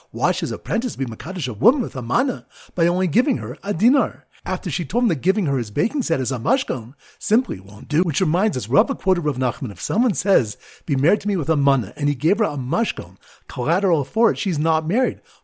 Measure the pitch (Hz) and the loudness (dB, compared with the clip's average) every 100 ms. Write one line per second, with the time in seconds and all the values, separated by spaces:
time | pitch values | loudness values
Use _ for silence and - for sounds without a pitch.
0 | _ 113 143 - 143 113 - 202 254 104 | _ -2 -2 0 -2 -4 -2 -2 -2 -4
1 | 127 110 156 185 131 101 160 285 151 131 | -6 -6 -8 -6 -6 2 2 4 -2 -6
2 | 117 143 277 139 - - - - 170 180 | -2 0 0 -2 -8 -20 -12 0 0 2
3 | 185 175 262 156 110 - 196 165 220 277 | 2 2 2 0 -4 -8 -6 2 4 4
4 | 156 - _ _ - 185 180 - 160 233 | 2 -4 _ _ -6 -4 -4 -6 -2 0
5 | 240 151 170 190 165 135 107 104 196 302 | 0 0 0 0 2 0 -2 0 -2 0
6 | 208 143 123 123 123 262 - 139 110 - | -2 -2 -2 -2 0 0 0 -6 -6 -16
7 | - - - 220 262 160 98 101 131 147 | -20 -10 0 2 2 -6 -10 -14 -2 0
8 | 180 - 165 170 214 135 104 139 - 226 | 2 0 0 2 0 -2 0 2 2 0
9 | 190 175 151 127 127 - 117 98 - 170 | 0 2 0 0 -2 -2 -6 -6 -4 0
10 | 247 170 - 170 107 - - - - 135 | 0 0 4 4 2 -6 -16 -16 -4 2
11 | 143 202 208 196 147 147 139 139 151 - | 2 2 0 -2 0 2 4 2 0 -2
12 | 147 135 151 196 196 127 127 175 233 - | -2 0 0 2 0 -2 -4 -2 -2 -4
13 | 87 95 - - - - 127 180 190 160 | -10 -14 -20 -20 -14 -6 0 2 2 2
14 | 135 220 226 131 196 151 156 160 156 214 | 0 2 2 2 -2 0 2 0 0 0
15 | 233 98 _ - | 0 -4 _ -20